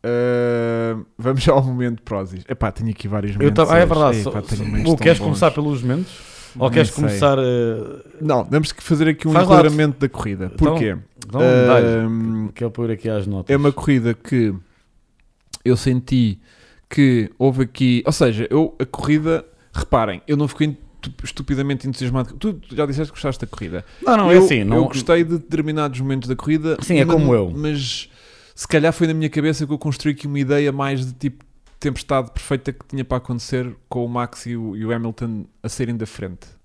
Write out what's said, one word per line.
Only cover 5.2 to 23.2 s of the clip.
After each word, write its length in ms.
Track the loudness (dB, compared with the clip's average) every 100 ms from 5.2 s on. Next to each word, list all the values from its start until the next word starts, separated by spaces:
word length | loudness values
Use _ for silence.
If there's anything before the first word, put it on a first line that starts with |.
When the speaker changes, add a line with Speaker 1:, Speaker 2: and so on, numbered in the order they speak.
| 2
Speaker 2:
começar 260 | 2 0
pelos 300 | 2 -2 -2
momentos? 320 | -2 -2 -4 -10 -20 -20 -20 -2
Ou 40 |
Speaker 1:
Nem 80 | 0
Speaker 2:
queres 140 | 2 2
Speaker 1:
sei. 60 | 2
Speaker 2:
começar, 420 | -2 2 2 2
eh, 680 | 2 0 0 -2 -8 -14 -18 -8
Speaker 1:
Não, 220 | 0 0 2
temos 260 | 0 0
que 100 | -8
fazer 260 | -2 2 2
aqui 180 | 0 2
um 60 |
Speaker 2:
Faz 120 | 2 6
lá. 80 | 8
Speaker 1:
enquadramento 440 | 6 4 0 0
da 80 | -4
corrida. 420 | -4 -8 -6 -6
Speaker 2:
Então, 140 | 0 2
Speaker 1:
Porquê? 240 | 2 -2 -4 -10 _ -10
Speaker 2:
então 140 | 0
dá-lhe, 440 | 4 6 6 6 4 2 0
Speaker 1:
Ahm, 420 | -2 -2 -4 -6 -6
Speaker 2:
que 80 |
eu 80 | -8
pôr 180 | -4 -6
aqui 200 | -4 -4
às 180 | -4 -4
notas. 260 | -6 0
Speaker 1:
é 40 | 2
uma 140 | 2
corrida 420 | 2 0 2 0
que 400 | -4 -4 0 0 -2 -12 _ _ _ _ _ _ _ _ -6
eu 120 | 0 2
senti 600 | 2 -2 0 2 2 0 _ _ _ _ _
que 400 | 2 4 4 0 0
houve 260 | 0 2
aqui, 380 | -4 0 2 2 0
ou 60 |
seja, 360 | 2 2 2 0
eu, 240 | 0 0 -4
a 60 | -8
corrida, 600 | -6 0 0 2 -2 -4 _ _
reparem, 480 | -8 -2 0 0 -4 -2
eu 80 | -2
não 120 | -2
fiquei 200 | -2 -4
entu-, 460 | -4 -16 -18 -16 -12
estupidamente 640 | -14 -12 -6 -4 -2 -4 -6
entusiasmado. 460 | -6 -4 -2 -4 -4
Tu, 180 | -6
tu 220 | -6 -10 -4
já 100 | -4
disseste 260 | -2 -6
que 60 |
gostaste 240 | -6